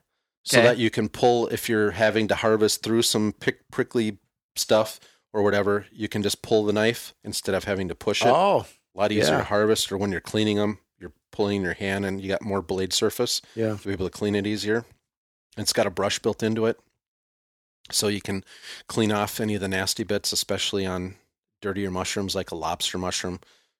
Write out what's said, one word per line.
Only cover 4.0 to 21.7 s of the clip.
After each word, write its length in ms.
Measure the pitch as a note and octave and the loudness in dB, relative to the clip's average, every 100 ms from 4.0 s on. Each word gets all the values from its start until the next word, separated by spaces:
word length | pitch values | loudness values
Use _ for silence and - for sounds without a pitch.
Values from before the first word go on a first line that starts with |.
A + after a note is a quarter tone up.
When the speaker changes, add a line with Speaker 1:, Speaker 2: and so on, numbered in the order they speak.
| G#2+ G2+ _ _ _ - | 0 -4 _ _ _ -6
Speaker 1:
stuff 440 | - G#2+ A2 - - _ _ | 2 2 2 -4 -20 _ _
or 100 | G#2+ | 0
whatever, 440 | G2+ G2+ G2+ G2+ G2 | 2 2 2 0 -2
you 180 | - G#2 | -8 -6
can 140 | G#2+ | -2
just 200 | G2+ - | -2 -4
pull 220 | - A2 | 0 2
the 80 | G#2 | 2
knife 400 | G#2 A2 A#2+ - - | 2 2 0 -8 -18
instead 300 | G#2 - - | -12 -8 -4
of 100 | F#2+ | -2
having 240 | G#2 F#2+ F#2 | -2 -4 -4
to 60 | |
push 260 | E2 - G2+ | -6 -2 0
it. 60 | A#2 | 4
Speaker 3:
Oh, 380 | D3 G3 D3+ G2 - _ | 4 4 2 -2 -14 _
Speaker 1:
A 40 | F#2 | -2
lot 140 | G#2 | 0
easier 200 | G#2+ C#3 | 2 2
Speaker 3:
yeah. 60 | D3 | 0
Speaker 1:
to 60 | |
harvest, 460 | - G#2 G#2+ A2 - | 0 2 2 2 0
or 60 | G2 | -2
when 160 | G2+ | -2
you're 80 | F2+ | -4
cleaning 380 | - G#2+ G#2+ G#2 | -4 0 0 2
'em, 200 | G#2 G#2 _ _ | 0 -4 _ _
you're 120 | F2 - _ | -18 -18 _
pulling 240 | - G2+ G2+ | -2 0 0
in 60 | |
your 100 | F#2 | -2
hand 300 | - G2 G2 | -4 -4 -2
and 160 | G2 F#2+ | -2 -4
you 80 | F#2+ | -4
got 140 | F#2+ | -4
more 180 | A2 G2 | -2 -4
blade 320 | E2+ F#2+ F#2+ | -2 -2 -2
surface 480 | - A2 - B2 - - | 0 0 0 -2 -4 -6
Speaker 3:
Yeah. 220 | - A2 G#2 | -4 -2 -2
Speaker 1:
to 100 | G2+ | -6
be 40 | |
able 120 | F#2+ F#2 | -4 -4
to 60 | - | -2
clean 180 | G#2 | -2
it 120 | G2+ G2 | 0 0
easier. 380 | G#2+ G2+ A2+ A#2 _ _ _ _ _ _ - | -2 -2 -2 -4 _ _ _ _ _ _ -8
It's 160 | G#2 | -2
got 140 | - G2+ | 0 0
a 40 | |
brush 280 | F#2 G2 - | 0 -2 0
built 240 | A#2 G2+ | -2 0
into 240 | A2 A2 A2 | 0 2 0
it, 120 | A2 _ _ _ _ _ _ _ _ _ _ - | -2 _ _ _ _ _ _ _ _ _ _ -8
so 180 | - G#2 | -2 -2
you 120 | G2+ | -2
can 240 | - F#2+ - - - - - | -4 -8 -8 -18 -18 -16 -6
clean 240 | - G#2+ | 0 2
off 280 | G#2 G#2 - | 2 -2 -2
any 140 | A2 | -2
of 60 | G#2 | -2
the 80 | G2 | -2
nasty 360 | F#2+ F#2+ - | -2 -2 -2
bits, 280 | G2+ G2+ - | -2 -2 -2
especially 540 | G2+ - G2 - G2+ F#2+ | -4 -2 -4 -2 -2 -2
on 300 | F#2 F#2 F#2+ _ _ _ _ | -4 -6 -12 _ _ _ _
dirtier 300 | G2+ | -6